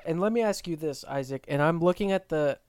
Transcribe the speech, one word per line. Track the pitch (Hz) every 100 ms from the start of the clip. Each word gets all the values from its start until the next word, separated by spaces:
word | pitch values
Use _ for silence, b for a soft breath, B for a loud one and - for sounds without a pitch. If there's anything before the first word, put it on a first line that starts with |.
| -
and | 165
let | 208
me | 233
ask | 220 196 175
you | 156
this, | 156 135 -
Isaac, | 139 131 135 -
and | 143
I'm | 151 170
looking | 175 180 196
at | 190 -
the, | 156 147 -